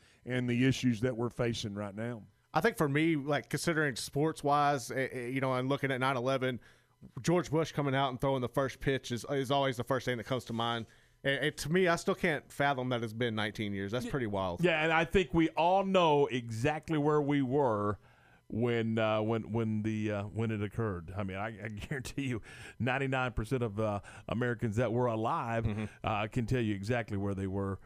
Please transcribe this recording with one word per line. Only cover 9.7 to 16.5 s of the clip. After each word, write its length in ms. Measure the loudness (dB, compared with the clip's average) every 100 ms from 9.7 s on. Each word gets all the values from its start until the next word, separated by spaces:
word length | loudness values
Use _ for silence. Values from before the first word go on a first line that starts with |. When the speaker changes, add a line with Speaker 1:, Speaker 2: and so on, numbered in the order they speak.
| -2
Speaker 2:
the 80 |
first 200 | -2 -2 0
thing 100 | -4
that 60 | -2
comes 180 | -4
to 80 | -2
mind. 340 | -2 -2 -2 -6 -14 _ _
And, 220 | -2 0 0
and 100 | -2
to 160 | 0
me, 160 | 4 4
I 80 | 4
still 180 | 0
can't 360 | 0 0 0 -4
fathom 380 | 0 0 0 0
that 120 | -2
it's 100 | -2
been 220 | -2 -2
nineteen 380 | 0 -2 -2 -4
years. 180 | -4 -4
That's 140 | -4
Speaker 3:
Yeah. 60 | -4
Speaker 2:
pretty 160 | -4 -2
wild. 360 | -2 -2 2
Speaker 3:
Yeah, 200 | 2 2
and 100 | 2
I 120 | 2
think 260 | 4 2 2
we 160 | 2 2
all 340 | 2 4 4
know 420 | 4 4 6 6 4
exactly 720 | 0 -4